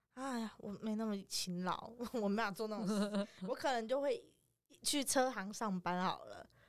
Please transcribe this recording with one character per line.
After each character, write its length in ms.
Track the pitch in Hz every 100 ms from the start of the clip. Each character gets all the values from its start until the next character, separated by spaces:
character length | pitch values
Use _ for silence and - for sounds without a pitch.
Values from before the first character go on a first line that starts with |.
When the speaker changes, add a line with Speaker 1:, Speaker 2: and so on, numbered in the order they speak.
| _ 254
Speaker 1:
哎 240 | 269 240
呀， 140 | 220 -
我 140 | 214 190
没 140 | 220 214
那 100 | 220
么 100 | 202 -
勤 340 | - 180 175
劳， 300 | 180 165 - 233
<laughs> 180 | 233 240
我 60 | 202
没 140 | 208
法 80 | 214
做 180 | 180 214
那 80 | 208
种 120 | 190
事。 400 | 208 202 208 202
Speaker 2:
<laughs> 180 | - 185
Speaker 1:
我 60 | 269
可 160 | 302
能 160 | 240 220
就 140 | 269
会 200 | 285 - - _ _ _ _ -
去 200 | - 285
车 300 | 254 277 254
行 220 | 226 190
上 260 | 208 220 185
班 240 | 175 180
好 220 | 185 - -
了。 200 | 170 - -